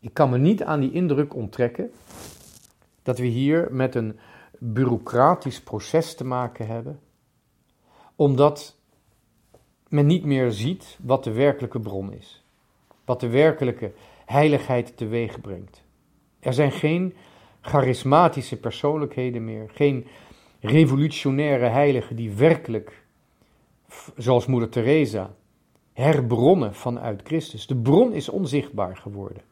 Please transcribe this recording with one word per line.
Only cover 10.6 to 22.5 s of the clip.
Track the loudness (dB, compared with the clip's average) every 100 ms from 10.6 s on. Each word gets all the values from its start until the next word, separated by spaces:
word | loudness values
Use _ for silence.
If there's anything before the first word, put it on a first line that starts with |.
| -4 -6 -12 -16
wat | -2 0
de | 0
werkelijke | 2 2 2 -4 -8
bron | -8 -8 -10
is, | -12 -20 -20 _ _ _ _ _ _
wat | -6 -4
de | -2
werkelijke | 2 2 2 -4 -4 -10 -12 -20 _
heiligheid | _ 2 4 2 0 -2 -2 -8
teweeg | -6 -4 -6 -8
brengt. | -14 -14 -16 _ _ _ _ _ _ _
Er | -6
zijn | 0 0
geen | 0 -2 -2 -4 -8 -20 _ _ _
charismatische | -2 0 2 0 2 6 4 2 -10 -8
persoonlijkheden | -8 -4 -2 -2 -4 -6 -6 -6
meer, | -10 -10 -14
geen | 0 0 0 -8 -20 -20 -20 _ _
revolutionaire | 2 6 6 4 0 0 -2 0 0 2 2
heiligen | 4 2 2 -2 -8
die | -8
werkelijk, | 2 4